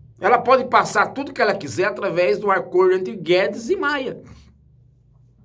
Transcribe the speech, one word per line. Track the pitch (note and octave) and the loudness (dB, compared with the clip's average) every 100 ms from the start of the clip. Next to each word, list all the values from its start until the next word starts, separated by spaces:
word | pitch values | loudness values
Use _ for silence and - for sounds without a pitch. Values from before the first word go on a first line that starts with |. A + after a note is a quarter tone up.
| - _ | -20 _
Ela | F#3 B3 | 0 0
pode | - B3+ - | 4 2 4
passar | A3+ F3+ G#3+ G3 | 2 2 0 -2
tudo | - - | -4 -8
que | - | 0
ela | G#3+ | 0
quiser | - C#3+ A2+ G3+ | 0 -4 -2 -2
através | - G3 E3 F3+ G#3 | -2 -4 0 0 0
do | G#3 | 0
acordo | F#3+ - F3+ F#3 | 0 0 2 4
entre | F#3 F#3 A3+ | 2 -2 -8
Guedes | D#3 F3 G#3 G#3+ A#3 | 0 2 2 -4 -4
e | F#4+ | -2
Maia. | C#4+ D4 B3+ E3 - - - _ _ _ _ _ _ _ _ _ | -2 -4 -6 -10 -16 -20 -20 _ _ _ _ _ _ _ _ _